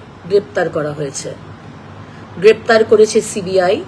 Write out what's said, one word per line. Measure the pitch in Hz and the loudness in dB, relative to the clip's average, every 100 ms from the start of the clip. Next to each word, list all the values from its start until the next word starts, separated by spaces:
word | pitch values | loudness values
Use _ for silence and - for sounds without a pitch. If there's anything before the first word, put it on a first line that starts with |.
| - - 175 | -8 -18 -2
গ্রেপ্তার | 196 - 190 165 | -2 -2 -4 -4
করা | 160 147 | -4 -6
হয়েছে। | 147 143 - 156 - - - - - - - - - - 175 | -6 -8 -8 -12 -14 -16 -20 -20 -20 -20 -20 -20 -20 -18 2
গ্রেপ্তার | 202 220 - 220 | 4 4 2 2
করেছে | 220 214 220 220 | 4 4 4 2
সিবিআই। | - 220 180 185 180 254 | -2 -6 -2 0 2 0